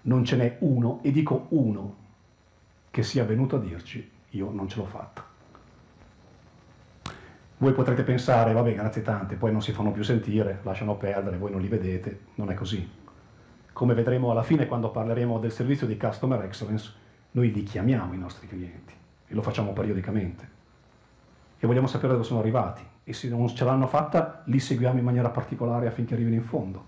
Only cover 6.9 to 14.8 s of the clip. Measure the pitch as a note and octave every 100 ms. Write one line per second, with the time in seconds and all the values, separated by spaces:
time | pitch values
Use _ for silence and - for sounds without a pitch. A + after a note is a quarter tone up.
6.9 | - - - - - - - C3+ C3 B2+
7.9 | B2 B2 B2 - A#2+ A2+ A2+ A#2+ G2+ G#2+
8.9 | A2 G#2+ G2+ F#2+ F#2+ A2 G#2+ G2+ G#2+ G#2+
9.9 | G2+ G#2 A#2 A2 G#2+ G2+ G2 - F#2+ G#2
10.9 | G2+ G2 G2 G2 F2+ G2+ G2 F#2+ A2+ F#2
11.9 | F#2 G#2+ - - - G2+ F2+ F2+ G#2 F2
12.9 | - - - - - - - - - B2
13.9 | A2+ A#2 B2 B2 A2+ A#2 D#3+ A#2+ A#2+